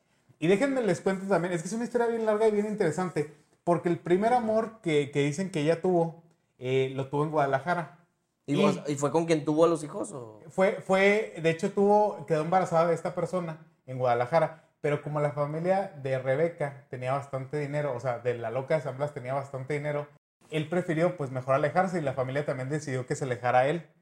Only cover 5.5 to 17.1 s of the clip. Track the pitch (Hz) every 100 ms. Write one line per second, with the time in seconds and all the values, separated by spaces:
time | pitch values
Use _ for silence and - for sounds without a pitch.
5.5 | 160 147 165 185 175 165 - - _ _
6.5 | - 127 131 131 135 135 147 156 156 139
7.5 | 135 175 175 160 - _ _ _ _ -
8.5 | 143 - 180 147 139 143 165 170 160 143
9.5 | 151 170 160 151 202 208 139 113 107 -
10.5 | - 190 196 - 190 202 214 214 175 160
11.5 | 160 - 202 202 208 208 165 151 156 160
12.5 | 185 175 165 170 165 175 170 170 185 170
13.5 | 156 - _ - 127 127 120 123 165 156
14.5 | - _ _ 147 143 147 151 147 131 143
15.5 | 156 175 190 190 147 135 131 131 135 165
16.5 | 170 143 131 - 123 127